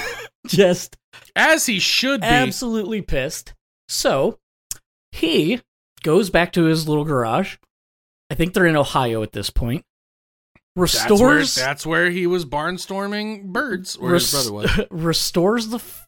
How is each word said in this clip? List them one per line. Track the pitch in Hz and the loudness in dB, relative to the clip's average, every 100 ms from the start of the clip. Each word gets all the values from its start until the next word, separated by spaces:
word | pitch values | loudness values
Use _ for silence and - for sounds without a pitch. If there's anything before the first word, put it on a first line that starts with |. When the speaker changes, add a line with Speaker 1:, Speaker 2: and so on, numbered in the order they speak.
| - | -4
Speaker 1:
<laughs> | - - _ - | -10 -14 _ -2
just | - 185 180 - - _ - - - | 4 4 2 -4 -18 _ -20 -6 0
Speaker 2:
As | 269 320 - | 4 4 2
he | 196 | 0
should | - - 254 277 | 0 0 0 0
be. | 214 | 2
Speaker 1:
absolutely | 247 247 - 240 226 208 214 | 2 2 -2 -4 -4 -2 -4
pissed. | - 143 - - - - _ _ - | -2 -2 -2 -8 -14 -20 _ _ -10
So | - 269 143 170 - _ _ _ - _ _ _ | -2 0 2 0 -2 _ _ _ -16 _ _ _
he | - 330 320 151 247 - _ _ _ | -4 0 2 2 0 -6 _ _ _
goes | 160 170 196 | 2 2 4
back | 170 175 | 2 2
to | 180 160 | 2 4
his | 160 156 | 2 0
little | 151 151 | -2 0
garage. | 135 117 131 196 - _ _ _ _ _ _ - | 0 0 0 -2 -8 _ _ _ _ _ _ -8
I | 135 | -4
think | 165 | -2
they're | 190 170 | 2 2
in | 156 | 4
Ohio | 131 147 123 113 | 2 0 0 -2
at | 107 | -4
this | 104 98 | -6 -4
point. | - 120 147 - _ _ _ _ _ _ _ _ - | -2 -2 -4 -8 _ _ _ _ _ _ _ _ -2
Speaker 2:
That's | 175 - | 0 0
where, | - 202 254 294 | 2 4 6 4
Speaker 1:
Restores | 269 - | 2 -2
Speaker 2:
that's | 131 143 156 | -4 -4 -4
where | 165 175 | 0 0
he | 180 175 | 0 -2
was | 180 147 | -2 -4
barnstorming | 147 160 180 - 196 202 208 214 214 196 | -6 -4 -6 -8 -8 -6 -6 -6 -10 -8
birds, | 202 285 185 185 - | -6 -4 -6 -8 -8
where | - | 0
his | 175 - | 2 2
Speaker 1:
res-, | 143 120 | -2 -2
Speaker 2:
brother | |
was. | 104 110 - - | -2 0 0 0
Speaker 1:
<laughs> | |
restores | 165 165 160 - 180 180 233 220 | -2 -2 0 0 0 2 0 -2
the | 233 | -8
f-, | - - | -10 -18